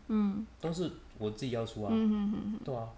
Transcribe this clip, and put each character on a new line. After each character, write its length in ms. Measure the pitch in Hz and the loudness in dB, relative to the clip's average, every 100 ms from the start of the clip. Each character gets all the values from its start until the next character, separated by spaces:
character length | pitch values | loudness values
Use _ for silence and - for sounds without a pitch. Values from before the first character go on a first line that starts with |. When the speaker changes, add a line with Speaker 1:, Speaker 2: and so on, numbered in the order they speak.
| - | 0
Speaker 1:
嗯。 400 | 214 202 202 220 - | 2 2 2 -4 -4
Speaker 2:
都 140 | 160 | -2
是 180 | 170 165 - - - | 0 -2 -4 -14 -4
我 120 | 107 | -4
自 140 | 107 | -2
己 60 | 135 | -2
要 160 | 117 110 | 0 -2
出 160 | 110 | -2
啊。 80 | 104 | 2
Speaker 1:
嗯 160 | 220 220 | 4 4
哼 220 | 214 202 | 4 2
哼 200 | 214 208 | 0 -2
哼。 80 | 214 | -4
Speaker 2:
对 100 | - | -4
啊， 140 | 123 113 | -4 -4